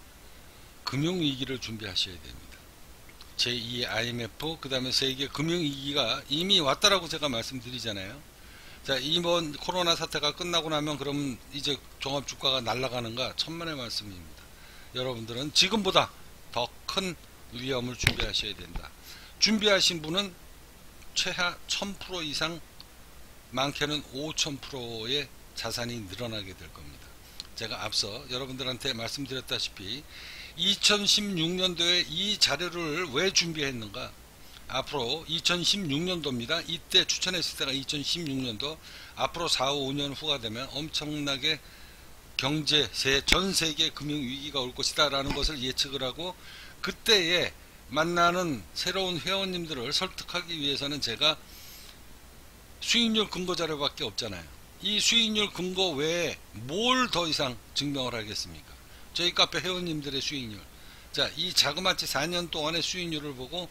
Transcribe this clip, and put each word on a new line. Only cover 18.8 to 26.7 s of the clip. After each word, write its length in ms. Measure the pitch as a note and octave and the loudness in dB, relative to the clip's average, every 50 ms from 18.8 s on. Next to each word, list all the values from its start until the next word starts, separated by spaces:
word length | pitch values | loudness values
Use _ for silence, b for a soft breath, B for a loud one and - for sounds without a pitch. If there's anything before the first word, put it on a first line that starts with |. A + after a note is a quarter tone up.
| - - - B B B B B B B B B | -8 -8 -12 B B B B B B B B B
준비하신 640 | - F#3 A3 G#3+ G#3 G#3 G3 F#3 F3 - F3+ E3 D3+ | 6 6 6 6 8 8 8 8 8 6 4 2 -2
분은 320 | D#3 E3+ F#3+ G3+ F#3+ - - - - - - - - - - - - - - - - - | 0 0 0 0 -2 -6 -12 -16 -18 -18 -18 -18 -20 -20 -18 -18 -18 -16 -14 -14 -4 0
최하 420 | - - F#3 F3 F3 F3+ F3 F3 - - | 0 0 2 2 2 2 0 0 -2 -4
천 280 | - - - G3 G3+ F#3+ | -4 -2 -2 -2 -2 -4
프로 280 | - - - F#3 F3 D#3+ | -8 -8 -8 -6 -4 -4
이상, 380 | D3+ C3+ - D#3+ D#3+ E3+ D#3 - - - - - - - - - - - - - - - - - - | -2 0 0 0 -2 -2 -6 -10 -14 -16 -18 -18 -18 -18 -18 -18 -18 -16 -16 -16 -16 -18 -20 -16 -4
많게는 520 | - B2+ C3+ C#3+ C#3 - D3 C#3+ D3+ D3 B2+ - B2 | 0 2 2 2 2 0 0 0 0 -2 -4 -6 -6
오천 440 | C3 D3 D#3 D3+ - - D#3+ C#3+ C3 | -6 -4 -4 0 0 0 0 -2 -4
프로의 680 | - - - C3 A#2+ A#2 A#2 A2 A2 A#2 C3+ D3 C#3+ - - - - - - | -8 -8 -8 -8 -8 -6 -6 -6 -2 0 0 0 -2 -4 -10 -16 -18 -14 -10
자산이 400 | - - A#2 G#2+ A#2+ A#2+ A#2 A#2+ A#2 G#2+ F#2 | -6 -4 -4 -2 -2 -2 -4 -4 -6 -6 -8
늘어나게 440 | F#2 F#2+ A#2+ A#2 A2 G#2+ G2 F#2+ F2+ | -6 -6 -6 -4 -4 -6 -6 -8 -12
될 180 | - E2+ D2+ | -12 -14 -16